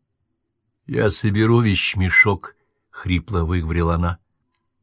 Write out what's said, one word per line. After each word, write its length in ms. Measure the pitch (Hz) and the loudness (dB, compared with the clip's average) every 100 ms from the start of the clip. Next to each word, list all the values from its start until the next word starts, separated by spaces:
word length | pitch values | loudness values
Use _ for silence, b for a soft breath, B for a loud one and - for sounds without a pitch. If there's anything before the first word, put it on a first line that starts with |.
| _ _ _ _ _ _ _ _ - | _ _ _ _ _ _ _ _ -6
"Я 240 | 117 110 | 0 0
соберу 500 | - 110 101 110 117 | 0 0 2 4 4
вещмешок", — 960 | 113 98 - 104 92 - - 98 - - _ _ _ | 4 0 -2 -2 0 2 0 -2 -6 -20 _ _ _
хрипло 540 | - - 87 - 92 | -12 -4 -2 -2 -4
выговорила 500 | 82 90 80 82 85 | -2 -2 -2 -2 0
она. 240 | 85 87 87 _ _ _ _ _ _ | 0 -2 -6 _ _ _ _ _ _